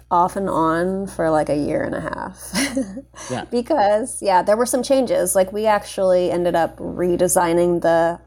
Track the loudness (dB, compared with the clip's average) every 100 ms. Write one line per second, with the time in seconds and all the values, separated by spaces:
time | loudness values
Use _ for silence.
0 | -2 2 2 0 -4 0 0 0 -2 -4
1 | -6 -2 0 2 0 -2 -2 -4 -4 -6
2 | -8 -8 -10 -12 -8 -4 -4 -4 -6 -10
3 | -16 -18 -10 -8 -4 -4 -2 0 2 2
4 | -2 -4 2 2 4 2 2 0 2 2
5 | 2 0 2 2 0 0 0 0 -2 -2
6 | 2 4 2 0 0 2 0 -4 -10 -4
7 | 0 2 2 2 2 2 2 2 2 2
8 | 2 -2